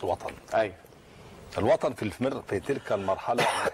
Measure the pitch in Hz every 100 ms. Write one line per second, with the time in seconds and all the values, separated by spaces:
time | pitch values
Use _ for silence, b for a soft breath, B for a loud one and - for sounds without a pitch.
0 | 92 87 - - - - 107 92 - -
1 | - - - - - - 107 160 156 120
2 | 107 - 127 131 - 101 - - - 107
3 | 95 95 - 120 - - -